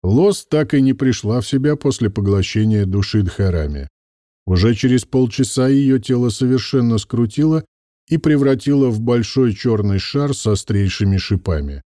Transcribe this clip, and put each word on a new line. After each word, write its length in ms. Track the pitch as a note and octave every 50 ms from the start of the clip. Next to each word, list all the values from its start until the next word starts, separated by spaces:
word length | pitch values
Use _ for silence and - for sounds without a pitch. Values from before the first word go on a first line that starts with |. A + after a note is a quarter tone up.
| -
Лос 420 | F#2 G#2 C3+ F#3 G#3 G3 - -
так 300 | _ D#3 D3+ D3+ - -
и 60 | C#3
не 120 | C3+ C3+ C3
пришла 480 | - C#3 C3 A2+ - - G#2 A2+ B2
в 60 | A#2
себя 280 | - C#3 C3 C3 D3+ D3
после 360 | C#3+ - C#3 C3 - A2+ G2+
поглощения 720 | G2 A2 G2+ G2 G2+ G2 F#2 - - G#2+ G#2+ A2 A2 G#2 G2+
души 380 | F#2 F#2+ G2+ G2 - - G#2+ G2
Дхарами. 640 | F2 - - G2+ F#2+ F2 E2 D#2 C#2+ C#2+ C#2 C#2 C2+ _ _ _ _ _ _ _ _ _ _ _
Уже 300 | F#2 F#2 F2+ G2 A#2 A#2+
через 280 | G#2+ - B2+ B2+ B2 -
полчаса 640 | _ - C3 B2+ A2+ - - C3 - - C3+ B2+
ее 300 | C3+ C#3 C#3 C#3+ C3+ C3+
тело 320 | B2+ G2+ - B2+ B2 B2 A#2+
совершенно 720 | G#2 - C3+ B2+ C3 B2+ - - - C3 A#2+ A#2 A#2 G#2
скрутило 680 | - _ - A2+ A#2+ G#2+ - - D3+ D#3 D#3 D#3 D3+ _ _ _ _ _ _ _ _
и 120 | _ E3 D#3+
превратило 720 | - D#3 D3+ C#3+ C#3 C#3 C3+ C3 - C#3+ C#3+ C#3 C3+ B2
в 100 | A2+ G#2+
большой 540 | A2+ A#2+ A#2+ A#2+ A2+ - - C3+ C3 A#2+ G2+
черный 420 | - - B2+ A2+ G#2+ G#2 G#2 G2
шар 380 | F#2+ - - - C#3+ C#3+ C#3+ C3+
с 100 | - -
острейшими 720 | G#2+ G#2 F#2+ - - G#2+ G2+ G2 F#2+ - - G#2 G2 G2
шипами. 640 | F#2 - - G#2 F2+ - - E2+ D2+ C#2+ C#2+ C#2 C2+ -